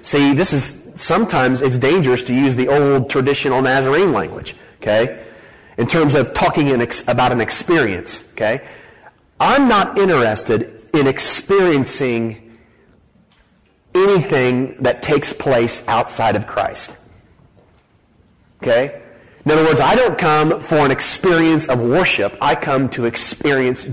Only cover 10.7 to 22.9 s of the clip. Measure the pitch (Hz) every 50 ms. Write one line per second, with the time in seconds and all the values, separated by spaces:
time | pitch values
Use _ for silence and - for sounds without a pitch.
10.7 | - - - - - 156 139 135 131 - - - - - - - 196 196 185 175
11.7 | 156 139 131 - - - 139 123 117 117 117 113 110 - - - - - _ _
12.7 | _ _ _ _ _ _ _ _ _ _ _ _ _ _ _ _ _ _ _ _
13.7 | _ _ _ _ - 180 190 202 202 180 143 - 156 131 127 127 127 123 131 131
14.7 | - - 131 123 117 - - - 151 147 147 - - - - 147 131 120 117 117
15.7 | - - - - 113 113 - - - - 113 110 104 104 104 - - 104 95 -
16.7 | - - - - - - _ - - _ _ _ _ _ _ _ _ _ _ _
17.7 | _ _ _ _ _ _ _ _ _ _ _ _ _ _ _ _ _ - - 131
18.7 | 113 120 135 143 - - - - - - - - - - - 147 156 160 160 160
19.7 | 147 143 135 156 202 247 254 220 151 - 180 160 151 151 151 160 165 - - -
20.7 | 165 151 143 135 131 131 - - - - - 185 170 165 165 160 160 147 - -
21.7 | 127 120 117 117 135 180 180 - - - 98 101 - - - 147 165 160 - 160
22.7 | 135 131 135 123